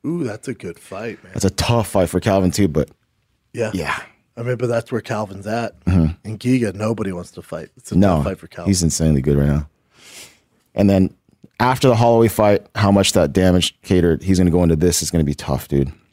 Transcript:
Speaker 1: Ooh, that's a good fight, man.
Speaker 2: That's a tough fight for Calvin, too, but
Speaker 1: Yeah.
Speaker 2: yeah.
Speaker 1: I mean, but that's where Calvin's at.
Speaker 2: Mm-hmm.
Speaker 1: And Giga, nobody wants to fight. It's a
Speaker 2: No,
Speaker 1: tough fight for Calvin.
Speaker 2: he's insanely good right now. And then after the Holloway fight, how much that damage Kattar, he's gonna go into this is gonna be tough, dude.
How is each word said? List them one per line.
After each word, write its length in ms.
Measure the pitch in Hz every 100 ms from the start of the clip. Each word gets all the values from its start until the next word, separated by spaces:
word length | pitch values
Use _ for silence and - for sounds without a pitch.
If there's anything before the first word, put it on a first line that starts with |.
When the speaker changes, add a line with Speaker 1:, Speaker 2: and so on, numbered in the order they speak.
| 135
Speaker 1:
Ooh, 180 | 170
that's 240 | 131 110 -
a 60 |
good 240 | 120 92 82
fight, 440 | - 95 113 101
man. 100 | -
Speaker 2:
That's 100 | -
a 60 | 98
tough 380 | - - 117 104
fight 200 | 101 87
for 120 | 90
Calvin, 300 | 110 98 92
too, 180 | - 98
but 220 | 76 69 _ _ _ _ _ _
Speaker 1:
Yeah. 180 | - 110
Speaker 2:
yeah. 240 | 95 78 - - _ _ -
Speaker 1:
I 60 |
mean, 140 | 117 123
but 120 | 120
that's 240 | 117 -
where 80 | 117
Calvin's 460 | - 107 104 95 98
at. 320 | 113 117 -
Speaker 2:
Mm-hmm. 280 | - 90 80 82
Speaker 1:
And 140 | 104 110
Giga, 340 | 123 127 117
nobody 360 | 87 107 110 98
wants 200 | 90 87
to 100 | -
fight. 280 | - 85 78 _
It's 140 | -
a 80 | 87
Speaker 2:
No, 180 | 98 82
Speaker 1:
tough 80 |
fight 140 | 71 95
for 80 | 85
Calvin. 240 | - 87
Speaker 2:
he's 120 | 92
insanely 380 | 82 76 80 73
good 160 | 67 71
right 120 | 71
now. 200 | 73 78 _ _ _ - - - _ _ _ _
And 140 | - 101
then 240 | 98 95 - _ _ - _
after 300 | 120 127 135
the 80 | 113
Holloway 320 | 120 117 113
fight, 360 | - 107 104 - -
how 160 | 104
much 200 | 101 98
that 200 | 98 76
damage 440 | 95 92 90 85 _
Kattar, 400 | - 92 85 78
he's 160 | 92 92
gonna 120 | 90
go 100 | 85
into 140 | 87 80
this 260 | 87 82
is 80 | 78
gonna 140 | 85
be 100 | 73
tough, 320 | 71 - 67 -
dude. 220 | 71 65 - _